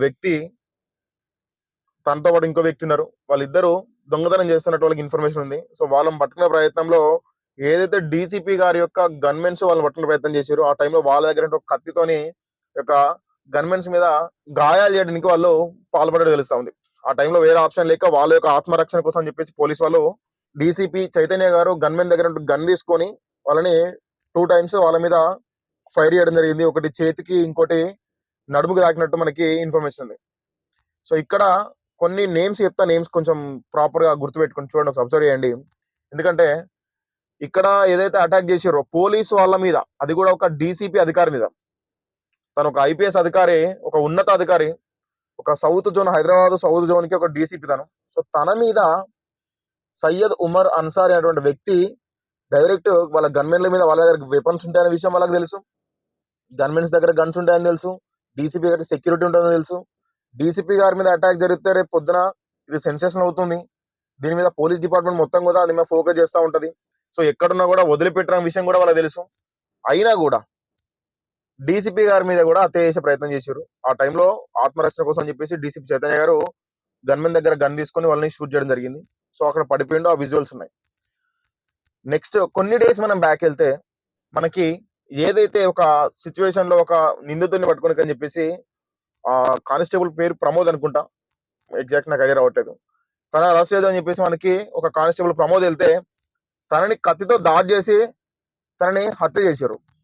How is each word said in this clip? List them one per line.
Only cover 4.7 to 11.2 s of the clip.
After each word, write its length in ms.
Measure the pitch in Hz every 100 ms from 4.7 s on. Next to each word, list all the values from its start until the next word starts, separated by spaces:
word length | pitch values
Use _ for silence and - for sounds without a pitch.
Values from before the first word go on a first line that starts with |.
| 160 156
వాళ్ళకి 180 | 156 147
ఇన్ఫర్మేషన్ 380 | 151 151 151 139
ఉంది. 140 | 151 - -
So 60 | 147
వాళ్ళని 260 | 139 160 151
పట్టుకునే 240 | 139 170 175
ప్రయత్నంలో 460 | 156 156 156 160 165 151 165 - _ _ - 143
ఏదైతే 280 | 170 185 196 160
డీసీపీ 420 | 165 175 202 175 190
గారి 180 | 180 175
యొక్క 180 | 170 190 175 147
గన్మెన్స్ 360 | 143 151 175 175 185
వాళ్ళని 180 | 165
పట్టుకునే 240 | 147 147 151
ప్రయత్నం 220 | 151 151 147
చేశారో 260 | 139 151 147
ఆ 40 | 139
టైంలో 200 | 147 160 139
వాళ్ళ 160 | 143